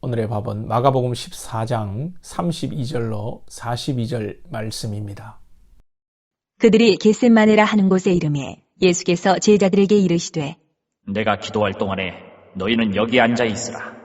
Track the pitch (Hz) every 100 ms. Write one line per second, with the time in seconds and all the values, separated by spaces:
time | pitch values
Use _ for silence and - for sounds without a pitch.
0 | 131 117 110 110 113 104 113 117 135 131
1 | 123 120 - - - 120 113 120 104 101
2 | 156 180 - - 175 156 - - 123 160
3 | 117 107 107 - - - 117 120 - 127
4 | 110 120 104 - - 113 110 - 117 104
5 | 104 104 110 - - - _ _ _ _
6 | _ _ _ _ _ _ 233 214 233 185
7 | 214 214 240 220 214 214 214 214 190 190
8 | 190 175 160 143 131 - _ _ 185 175
9 | - 175 196 175 - 208 196 196 196 208
10 | 185 170 - 165 139 - _ _ _ _
11 | - 98 107 101 - 110 104 95 101 95
12 | 92 - - - - 95 95 117 113 98
13 | 110 123 117 120 120 98 - - - -